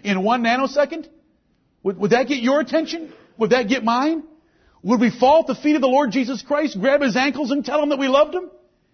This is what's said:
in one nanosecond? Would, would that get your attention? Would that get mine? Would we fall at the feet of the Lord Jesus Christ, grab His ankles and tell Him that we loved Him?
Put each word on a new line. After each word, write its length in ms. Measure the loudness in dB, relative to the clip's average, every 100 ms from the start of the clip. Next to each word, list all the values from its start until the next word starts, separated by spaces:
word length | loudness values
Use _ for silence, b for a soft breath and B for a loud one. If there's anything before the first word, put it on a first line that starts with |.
in 180 | -4 -2
one 220 | 0 0
nanosecond? 640 | 0 0 0 0 -2 -4 -14 _ _ _ _ _ _ _
Would, 140 | -6 -2
would 140 | 2
that 180 | 2 0
get 140 | -2
your 180 | 0 0
attention? 540 | 0 -2 -2 -8 -12 B B -4
Would 120 | 0
that 180 | 2 2
get 140 | -2
mine? 420 | 0 0 0 -2 -8 _ b b b b
Would 180 | -2 2
we 100 | 0
fall 300 | 2 4 4
at 60 | 2
the 80 |
feet 220 | -2 0 2
of 40 |
the 80 | 2
Lord 220 | 2 2
Jesus 320 | -2 -4 -6
Christ, 360 | -4 -2 -2 -2
grab 220 | 0 2
His 160 | 2 0
ankles 340 | -2 -2 -2
and 140 | -4
tell 180 | -2 -2
Him 60 | 0
that 100 | 0
we 100 | 2
loved 260 | 2 2
Him? 160 | -2 -10 -16 _ _ _